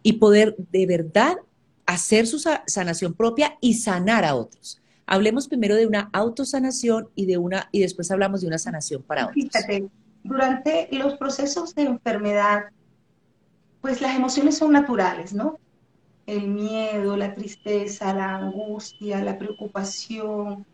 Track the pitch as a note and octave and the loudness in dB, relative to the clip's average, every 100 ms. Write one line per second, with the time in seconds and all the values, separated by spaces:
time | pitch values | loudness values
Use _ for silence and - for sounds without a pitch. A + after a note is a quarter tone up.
0 | A3 G#3+ G#3+ G#3 G#3+ - F3+ F#3+ F3+ F3 | 2 6 8 8 6 0 -2 0 2 0
1 | D#3+ G3+ C4+ F#4 _ _ _ _ - F3+ | 2 2 2 0 _ _ _ _ -4 -2
2 | - G#3+ A3+ D4 D#4+ D4 - G3+ F3+ E3 | 2 2 4 0 -2 -2 -2 -4 -2 -2
3 | F3 E3+ A3+ A#3 D4 D4 B3 A3+ A3 F3+ | -4 0 0 2 0 2 2 2 0 0
4 | F#3 A3+ E3 C3 A2+ _ - - _ _ | 2 2 2 0 -4 _ -20 -20 _ _
5 | - F#3+ G#3+ A#3+ C4+ C4 G3+ G#3+ A3+ G#3 | 0 4 4 2 -2 0 2 4 4 2
6 | G3+ F#3+ A3+ A#3 C4+ C#4 C4 B3 A#3 A3 | 0 0 0 -2 -4 -2 -2 0 0 0
7 | A3 - F#3+ F3 F3 F#3+ - G3+ F3+ F3+ | -2 -4 0 0 0 -4 -2 0 0 0
8 | F3 F#3+ G3 G3 F3 D#3+ - D#3+ - C#3 | -2 0 2 0 -2 -4 -4 -8 -6 -8
9 | - D3 A2+ D4 - A3 G#3+ G3+ G3 _ | -4 -2 0 -2 0 -2 -2 -4 -4 _
10 | _ _ - C4 C4 C4 D4+ E4 - C4+ | _ _ -6 0 0 0 0 -2 -2 -2
11 | C#4 C#4 C4+ - C#4+ F4 E4+ - C#4+ A#3+ | -2 -2 -6 -4 -4 -4 -6 -2 -2 -2
12 | A#3+ G#3 G#3 G#3 G3+ G#3 G#3 _ _ _ | -4 -2 0 2 2 0 -4 _ _ _
13 | _ _ _ _ _ _ _ _ C4+ B3 | _ _ _ _ _ _ _ _ -4 -2
14 | C#4 C4 B3+ C#4+ D4 D4 D#4 C#4+ C#4 A3+ | 0 0 0 2 2 4 6 6 4 0
15 | F3+ E3 F3 G3+ C#4 D#4 _ _ _ _ | 0 -2 -8 -4 -4 -6 _ _ _ _
16 | _ _ - G#3 G3+ G#3 G#3+ A3 A3 G#3 | _ _ -6 -4 -4 -4 -4 -4 -2 -2
17 | G3+ G3+ G3 - G3+ - G#3 G#3 G3+ - | -2 -2 -4 -6 -12 -10 -4 -2 -2 -4
18 | G3 G3 F#3+ F#3+ F#3+ F#3+ G#3+ G#3+ - - | -4 -2 -4 -4 -6 -6 -8 -10 -12 -12
19 | G#3 G3 G3+ G3 G#3 - G#3 G3 G3 - | -6 -4 -4 -6 -8 -8 -8 -6 -6 -8
20 | - A3 G#3+ G#3 G#3 G3+ - | -10 -8 -6 -6 -6 -10 -14